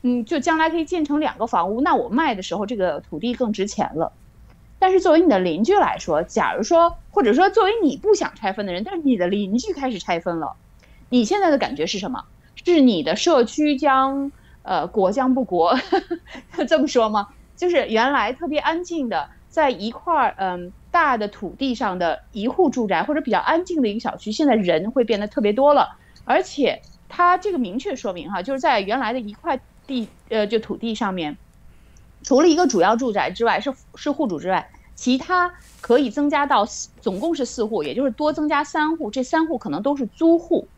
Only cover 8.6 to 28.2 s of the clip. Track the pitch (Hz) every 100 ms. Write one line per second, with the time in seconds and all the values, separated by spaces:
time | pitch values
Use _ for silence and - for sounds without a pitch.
8.6 | 202 175 226 381 294 226 175 208 196 226
9.6 | 427 311 269 208 - 170 175 170 151 -
10.6 | _ - _ - - 247 220 403 370 277
11.6 | 190 262 156 208 185 123 - - _ -
12.6 | - 339 262 190 151 185 - 302 233 -
13.6 | 302 277 294 269 269 277 277 - - -
14.6 | - 180 160 220 190 269 262 262 254 175
15.6 | 160 254 - 381 - 339 - - - -
16.6 | 277 311 285 247 220 214 208 - - -
17.6 | 359 339 - 220 247 277 311 262 330 294
18.6 | - 330 359 339 254 170 - - - -
19.6 | 294 220 208 233 - 320 233 - 190 180
20.6 | 180 - - 349 311 240 208 - 190 -
21.6 | 269 233 220 180 170 147 - 214 220 -
22.6 | 339 254 220 170 196 302 302 190 - 320
23.6 | 359 330 233 208 - - - 214 302 226
24.6 | 180 160 196 254 226 214 208 - 208 214
25.6 | 285 294 - - _ - - 285 381 -
26.6 | 240 - - - - - 349 359 381 349
27.6 | 220 202 403 262 220 175